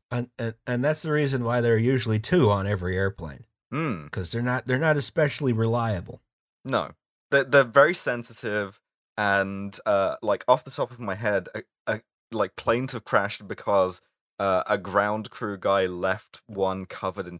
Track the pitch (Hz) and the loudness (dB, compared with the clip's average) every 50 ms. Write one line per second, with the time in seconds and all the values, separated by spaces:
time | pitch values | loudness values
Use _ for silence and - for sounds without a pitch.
0 | _ _ 123 123 120 - _ - 117 117 110 - _ - 123 120 127 147 156 156 | _ _ -6 -6 -6 -6 _ -8 -8 -8 -8 -10 _ -6 -4 0 0 0 -2 -2
1 | - 160 151 151 151 139 135 127 120 113 120 123 117 117 117 110 113 123 135 127 | -2 -2 0 2 2 2 0 -2 -2 0 0 2 2 4 4 4 4 4 2 2
2 | 107 113 110 110 107 - 180 180 147 107 101 98 95 101 104 92 90 92 92 92 | 2 0 0 0 0 2 4 4 6 6 4 4 2 -2 -2 -2 -2 -2 -2 0
3 | 98 98 98 - 85 78 69 64 - _ _ _ _ _ 113 143 165 151 110 82 | 0 -2 -2 -4 -12 -12 -12 -14 -20 _ _ _ _ _ -6 -4 -4 -4 -4 -6
4 | 73 71 - - 90 82 - 113 120 123 123 127 - 127 127 131 156 160 151 147 | -8 -10 -8 -8 -8 -6 -4 -4 -2 -2 -2 -4 -2 -2 0 0 2 2 2 2
5 | 135 - - 170 156 143 - - 151 131 120 110 113 113 113 120 117 113 107 87 | 0 -2 0 0 0 0 0 -2 0 0 2 2 2 0 0 0 0 -2 -2 -4
6 | 78 - - - _ _ _ _ _ _ _ _ _ 131 - 107 78 - - _ | -6 -8 -14 -18 _ _ _ _ _ _ _ _ _ -2 -2 -2 -2 -2 -8 _
7 | _ _ _ _ _ _ - 139 135 131 139 143 131 120 110 139 143 160 185 - | _ _ _ _ _ _ 2 2 2 6 6 6 6 8 6 6 6 6 6 0
8 | - 147 123 120 117 - 117 - - 117 104 107 101 98 98 _ _ _ _ _ | -4 -4 -4 -4 -6 -10 -14 -10 -6 -4 -2 -2 -2 -4 -8 _ _ _ _ _
9 | _ _ _ - 104 101 98 98 98 98 98 98 101 101 - - - 110 104 98 | _ _ _ -2 0 2 4 2 2 0 -2 -6 -8 -8 -10 -6 0 2 2 4
10 | 98 90 71 - - 107 101 92 - - 123 139 - - - - 135 117 123 117 | 2 2 -2 -2 -2 -2 -2 -2 2 2 2 2 2 -8 -6 -6 -6 -6 -6 -10
11 | 120 104 95 98 113 110 104 98 90 - - 107 - - _ _ _ - 110 107 | -6 -6 -6 -4 -2 0 0 0 0 0 -2 -4 -4 -6 _ _ _ -4 -4 -4
12 | - _ _ _ _ _ - 110 101 95 - - - - 113 120 131 127 - 117 | -6 _ _ _ _ _ -2 -2 -2 -2 -2 -6 0 0 2 2 0 -4 -6 -8
13 | - - - 110 98 104 - - 107 95 104 - - - 104 98 92 92 90 - | -6 0 0 0 0 0 -6 -8 -10 -10 -10 -8 -2 2 4 4 4 2 0 -6
14 | - _ _ _ _ _ _ _ 101 98 95 92 - - 107 98 90 92 92 101 | -12 _ _ _ _ _ _ _ 0 0 2 0 2 0 -2 -2 -2 0 2 2
15 | 101 104 107 110 107 - - - 117 104 101 92 - 101 98 98 95 92 90 87 | 2 2 0 -4 -6 -10 -10 -8 -6 -6 -6 -2 0 2 2 2 2 0 -2 -2
16 | 90 95 95 98 - _ - - _ _ 107 98 95 95 95 95 92 - - - | -2 -2 -2 -2 -6 _ -20 -20 _ _ -4 -2 -2 -2 -2 -4 -8 -12 -12 -6
17 | - 98 87 101 92 87 87 85 | -6 -6 -4 -4 -10 -10 -10 -14